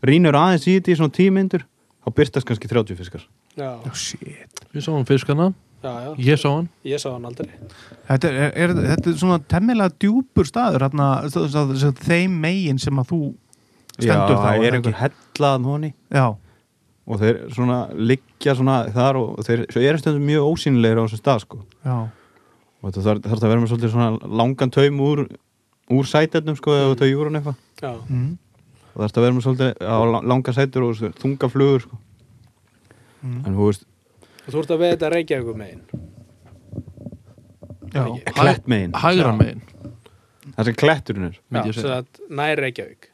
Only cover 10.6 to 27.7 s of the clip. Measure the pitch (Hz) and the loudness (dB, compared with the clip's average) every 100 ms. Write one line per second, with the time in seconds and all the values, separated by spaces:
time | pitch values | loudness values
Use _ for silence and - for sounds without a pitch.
10.6 | 240 147 135 147 139 131 151 151 160 143 | 0 2 0 2 2 2 -2 -2 -2 0
11.6 | 143 135 143 131 - 170 185 180 156 190 | 0 2 0 0 0 2 2 0 -2 -2
12.6 | 175 135 143 139 127 175 147 - _ _ | 0 -2 -2 -2 -2 -2 -4 -8 _ _
13.6 | _ _ _ - 117 104 101 101 104 107 | _ _ _ -4 0 2 2 2 2 2
14.6 | 113 123 120 107 131 - _ - 143 135 | 2 0 -2 -2 -4 -6 _ -2 0 2
15.6 | 123 143 151 - _ 143 127 107 - _ | -2 -4 -6 -10 _ 0 0 -2 -14 _
16.6 | _ _ _ _ - 110 107 117 - 123 | _ _ _ _ -8 0 2 0 -4 -2
17.6 | 123 123 110 76 113 131 _ _ 143 131 | -2 -2 -4 -4 0 0 _ _ -2 2
18.6 | 131 135 113 110 127 131 113 - 110 117 | 2 2 0 0 2 2 -4 -6 -2 -2
19.6 | 117 - 131 156 151 147 143 151 143 170 | -2 0 2 2 0 0 0 2 2 0
20.6 | - 127 113 113 113 110 - 123 - - | 2 4 4 2 0 -2 0 0 -2 -18
21.6 | 98 _ 139 123 113 - _ _ _ _ | -18 _ -6 -4 -6 -12 _ _ _ _
22.6 | _ _ 98 95 101 104 104 110 110 113 | _ _ -10 -4 0 0 -2 0 2 2
23.6 | 117 117 117 113 117 110 - 107 117 135 | 2 0 0 0 0 -2 -6 -2 0 0
24.6 | 135 127 143 143 139 147 85 - _ _ | 0 4 2 2 0 0 -4 -10 _ _
25.6 | _ _ _ 127 135 151 160 165 156 147 | _ _ _ 0 2 2 2 0 -2 -4
26.6 | - 143 139 127 135 139 151 151 147 139 | 2 2 4 4 2 2 0 -2 -6 -8
27.6 | _ | _